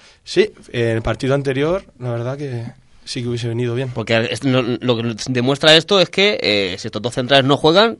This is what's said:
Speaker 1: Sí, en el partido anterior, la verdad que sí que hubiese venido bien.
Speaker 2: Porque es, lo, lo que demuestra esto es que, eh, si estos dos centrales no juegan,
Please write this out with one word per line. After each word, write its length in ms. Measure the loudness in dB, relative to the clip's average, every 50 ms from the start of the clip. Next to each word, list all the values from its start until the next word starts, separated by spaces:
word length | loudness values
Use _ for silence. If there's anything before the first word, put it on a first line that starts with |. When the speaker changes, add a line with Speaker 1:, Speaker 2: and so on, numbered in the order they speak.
| _ -20 _ _ _
Speaker 1:
Sí, 280 | -2 2 2 2 2 -2 -12 -16 -8
en 180 | -4 -2 0 0 0
el 40 | -2
partido 320 | -2 -4 -4 -2 -2 0 0
anterior, 500 | 0 -2 -2 -2 -2 -2 -2 -2 -4 -6 -12 _
la 140 | -12 -8 -8
verdad 260 | -6 -6 -6 -8 -8
que 280 | -8 -8 -8 -8 -8 -10 -10 -14 _ _ _ _ -20 _
sí 180 | -10 -10 -6 -6
que 60 | -4
hubiese 180 | -4 -4 -4
venido 260 | -4 -4 -2 -2 -2 -2
bien. 160 | -4 -6 -6
Speaker 2:
Porque 380 | -6 -8 -2 0 0 0 0 -2
es, 140 | -4 -4 -2
lo, 180 | 0 0 0
lo 340 | 0 0 -4 -2 0 0 0
que 180 | 0 -2 -4 -6 -6 -6 -4
demuestra 460 | -2 0 0 0 0 2 6 6 6
esto 240 | 6 4 4 2 2
es 120 | 2 2
que, 260 | 2 0 2 2 0 0
eh, 340 | 0 0 2 2 0 -2 -4
si 100 | -6 -8 -8
estos 120 | -8 -6
dos 120 | -6 -4 -4
centrales 280 | -4 0 4 4 4 6
no 120 | 4 2
juegan, 400 | 4 4 4 6 6 4 4 0